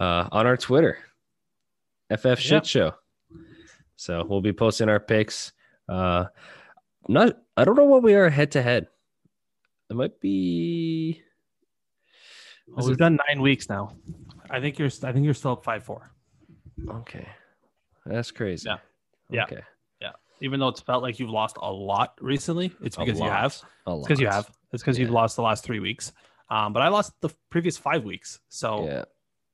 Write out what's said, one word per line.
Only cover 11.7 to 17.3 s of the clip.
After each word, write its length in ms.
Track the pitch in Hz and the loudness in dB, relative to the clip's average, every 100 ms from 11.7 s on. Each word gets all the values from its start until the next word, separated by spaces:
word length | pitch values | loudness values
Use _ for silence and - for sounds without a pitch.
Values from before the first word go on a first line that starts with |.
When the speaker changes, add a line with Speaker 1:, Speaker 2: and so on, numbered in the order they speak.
| _ _ _ _ _ - - - - _ | _ _ _ _ _ -20 -20 -20 -20 _
Speaker 2:
Well, 140 | - | -4
Speaker 1:
is 60 | 127 | 0
Speaker 2:
we've 80 | 127 | 4
Speaker 1:
it 20 | |
Speaker 2:
done 200 | 165 151 147 | 4 4 2
nine 120 | 143 | 4
weeks 280 | 135 131 - | 4 2 0
now. 280 | 98 101 - - - - - - | -6 -8 -12 -20 -20 -20 -20 -10
I 120 | 131 | -6
think 180 | 143 139 | -4 -2
you're, 120 | 143 - | -2 -2
I 80 | 131 | -4
think 120 | 123 | 0
you're 100 | 147 | 2
still 180 | 131 135 | 0 -2
up 100 | 120 | -4
five 200 | - 110 | -4 -6
four. 260 | - - - _ _ _ _ - - - - | -8 -16 -18 _ _ _ _ -20 -20 -14 -12
Speaker 1:
Okay, 400 | 113 120 - - | -12 -14 -18 -18